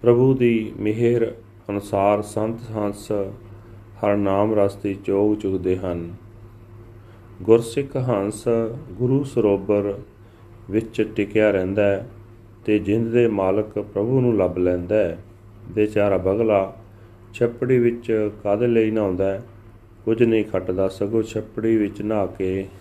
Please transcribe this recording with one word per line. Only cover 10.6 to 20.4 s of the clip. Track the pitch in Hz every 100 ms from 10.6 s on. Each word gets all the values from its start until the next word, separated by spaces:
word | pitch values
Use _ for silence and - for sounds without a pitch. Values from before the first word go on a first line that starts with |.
| -
ਵਿੱਚ | 101 113 - 107 -
ਟਿਕਿਆ | 101 110 107
ਰਹਿੰਦਾ | 98 92 98
ਹੈ | 101 98 123 - - - - -
ਤੇ | - 107
ਜਿੰਦ | 95 110 113
ਦੇ | 117 117
ਮਾਲਕ | 104 95 101 107
ਪ੍ਰਭੂ | - 101 - 110 131
ਨੂੰ | 123 110
ਲੱਭ | 90 87
ਲੈਂਦਾ | 90 90 87 107
ਹੈ। | 92 82 - - - - -
ਬੇਚਾਰਾ | 104 107 107 101 95
ਬਗਲਾ | 90 101 113 104 95 - - - - - -
ਛੱਪੜੀ | - 120 117 127 127
ਵਿੱਚ | 120 117 - 110 104 101
ਕਾਹਦੇ | 104 104 120
ਲਈ | 117 110
ਨਹਾਉਂਦਾ | 110 104 90 95
ਹੈ? | 98 120 - - - - -
ਕੁਝ | - 113
ਨਹੀਂ | 120 110